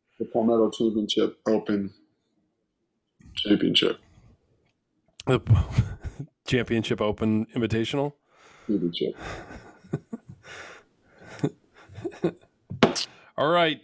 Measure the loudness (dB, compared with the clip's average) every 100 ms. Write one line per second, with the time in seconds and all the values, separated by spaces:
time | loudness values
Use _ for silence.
0 | _ _ -4 0 4 4 4 2 0 0
1 | 0 0 0 -2 0 0 0 -2 -2 -10
2 | _ _ _ _ _ _ _ _ _ _
3 | _ _ -14 -8 0 2 4 2 0 -2
4 | _ -20 -20 _ _ _ _ _ _ _
5 | _ _ 0 0 4 4 4 0 -2 -6
6 | -12 -12 -16 _ -2 -2 2 0 0 0
7 | -2 0 0 0 -2 -2 -2 0 -2 -2
8 | -4 -6 _ _ -20 -16 -4 -2 -2 -2
9 | -4 -6 -12 -14 -16 -20 -20 -20 -10 -10
10 | -10 -16 -16 -20 -20 -18 -18 -20 _ _
11 | _ _ -20 -6 -6 -6 _ -20 -20 -12
12 | -12 -6 -6 -6 _ _ _ 2 2 4
13 | -6 -12 -14 -2 2 4 2 0